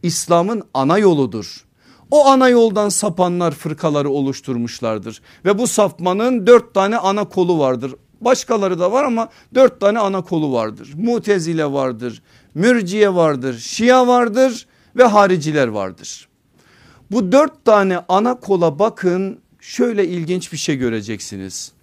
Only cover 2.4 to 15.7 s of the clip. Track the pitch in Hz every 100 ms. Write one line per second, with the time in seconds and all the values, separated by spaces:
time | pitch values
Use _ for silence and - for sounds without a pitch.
2.4 | 254 240 226 202 208 - 214 170 180 175
3.4 | 170 156 160 151 165 147 143 139 135 131
4.4 | - 120 117 - 117 110 107 110 _ _
5.4 | 185 202 240 - 196 - 180 190 240 247
6.4 | 185 240 - 196 196 226 190 202 202 -
7.4 | 175 170 135 123 131 127 _ _ 233 254
8.4 | - 226 196 175 180 247 285 226 226 _
9.4 | _ 247 262 247 202 226 196 196 175 165
10.4 | 151 123 110 107 - 147 226 240 190 196
11.4 | 160 165 147 139 131 113 120 110 _ _
12.4 | _ 147 220 240 180 208 202 180 160 143
13.4 | 131 117 - - 233 254 247 247 233 214
14.4 | 262 226 - _ _ - 247 208 196 180
15.4 | 147 151 123